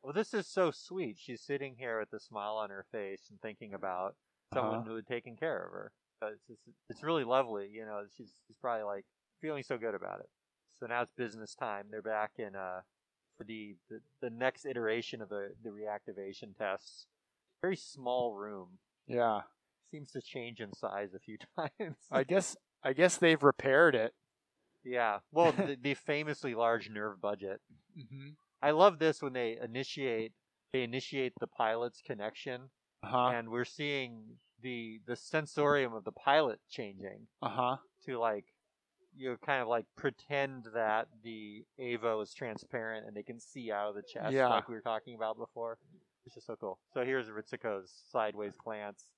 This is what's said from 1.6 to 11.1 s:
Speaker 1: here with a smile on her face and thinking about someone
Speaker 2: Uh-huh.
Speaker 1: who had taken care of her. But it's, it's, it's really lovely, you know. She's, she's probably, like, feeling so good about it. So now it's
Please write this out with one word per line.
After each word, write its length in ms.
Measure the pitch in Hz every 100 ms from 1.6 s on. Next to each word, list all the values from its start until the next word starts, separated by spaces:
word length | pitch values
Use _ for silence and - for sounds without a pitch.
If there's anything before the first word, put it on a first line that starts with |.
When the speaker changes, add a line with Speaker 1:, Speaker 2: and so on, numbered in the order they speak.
| 135 120
Speaker 1:
here 220 | 127 113
with 140 | 104
a 60 | 107
smile 360 | - 110 104 110
on 140 | 107
her 160 | 98 95
face 360 | 113 98 98 -
and 120 | 101
thinking 320 | 110 104 110
about 420 | 98 95 90 95 - _ _ _
someone 220 | - 110 113
Speaker 2:
Uh-huh. 100 | 113
Speaker 1:
who 60 | 113
had 120 | 104
taken 280 | 120 120 117
care 300 | 160 117 90
of 60 |
her. 200 | 92 104 _ _ _
But 120 | 107
it's, 160 | 107 _
it's, 280 | 113 - - _
it's 140 | 117
really 200 | 147 165
lovely, 440 | 120 127 127 107 101
you 160 | 107 110
know. 180 | 104 104 -
She's, 160 | 110 _ _
she's 100 | 113
probably, 220 | 127 117
like, 220 | 104 101 - _ _ _
feeling 220 | 156 147
so 140 | 127 123
good 180 | 113 101
about 240 | - 98
it. 100 | 104 _ _ _ _ _
So 60 | 120
now 160 | 120
it's 100 | 120